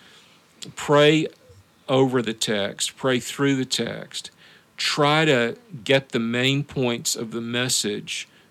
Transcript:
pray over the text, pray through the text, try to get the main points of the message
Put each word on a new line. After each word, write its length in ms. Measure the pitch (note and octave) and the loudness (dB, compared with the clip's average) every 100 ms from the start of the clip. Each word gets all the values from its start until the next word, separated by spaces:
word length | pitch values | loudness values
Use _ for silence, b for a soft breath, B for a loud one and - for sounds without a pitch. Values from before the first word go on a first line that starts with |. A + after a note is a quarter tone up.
| B B B B B - - - | B B B B B -20 -18 -6
pray 520 | - D3 D3 D#3 D#3 - - - _ _ - | 2 6 6 6 0 -8 -20 -20 _ _ -2
over 340 | C3 C3+ B2+ | 2 2 2
the 120 | A2 | -2
text, 640 | A2 - G#2 G2+ - - - | -4 -4 -2 -4 -4 -8 -4
pray 220 | C3+ B2+ | -2 -2
through 360 | - - C#3 C3+ | -2 -2 0 0
the 80 | B2+ | -2
text, 640 | - A#2 G#2+ - - - _ B B B - | -4 -4 -8 -12 -14 -14 _ B B B -6
try 480 | - - C#3+ D#3 D#3+ | -4 2 4 4 4
to 320 | B2+ A#2 G#2+ - C3+ | 4 2 -4 -14 -8
get 260 | G2+ C3+ C3 | 0 2 2
the 100 | A#2+ | -4
main 440 | A#2 A#2+ C3 C#3 | -2 0 0 0
points 520 | C#3+ - B2 A2+ - - | -2 -2 -2 -2 -4 -6
of 160 | A2+ | -6
the 100 | A#2 | -8
message 840 | A#2 A#2+ B2 - G#2 G#2 G#2+ - - b b | -6 -4 -2 -2 -2 -6 -8 -12 -12 b b